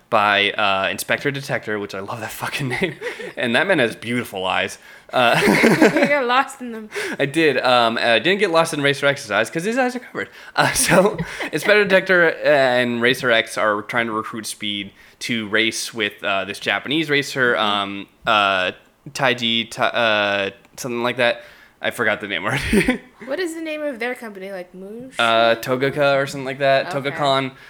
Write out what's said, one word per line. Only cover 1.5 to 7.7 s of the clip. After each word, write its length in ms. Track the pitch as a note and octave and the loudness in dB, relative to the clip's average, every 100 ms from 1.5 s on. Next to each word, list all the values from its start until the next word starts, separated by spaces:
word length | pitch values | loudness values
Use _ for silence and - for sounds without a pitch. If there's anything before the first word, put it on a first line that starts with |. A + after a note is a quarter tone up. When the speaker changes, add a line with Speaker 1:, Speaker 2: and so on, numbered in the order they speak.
| A#2+ - G#2+ | -6 -4 -6
Speaker 1:
which 160 | G2+ | -6
I 60 | G2 | -10
love 200 | G2 G#2+ | -10 -10
that 100 | A2 | -10
fucking 360 | - A#2 - C#3 | -8 -8 -6 -4
<laughs> 120 | B2 | -2
name. 140 | F3+ - A4+ - - - | -4 -4 -10 -12 -12 -6
And 180 | B2 A#2+ | 0 2
that 100 | F3+ | 2
man 120 | F3 | 2
has 160 | A#2 - | 2 -2
beautiful 480 | A2 A#2+ G#2+ G2 F#2 | -6 -6 -4 -4 -2
eyes. 320 | F#2 G2 - - - - | 0 -2 -6 -20 -20 -4
Uh, 280 | B2+ A#2+ D3+ | 2 4 4
<laughs> 0 | |
Speaker 2:
<laughs> 480 | - - - - D#4 D4+ | 4 4 4 6 4 4
You 60 | C#4 | 2
got 180 | C#4+ A#3+ | 0 0
lost 340 | B3+ C4+ - | 0 0 -6
in 100 | B3 | -12
them. 160 | A3 G#3+ G4+ G4+ B3+ | -12 -12 -10 -8 -4
Speaker 1:
I 80 | C#3 | -2
did. 320 | D3+ D#3 B2+ | 2 2 2
Um, 400 | B2+ | 4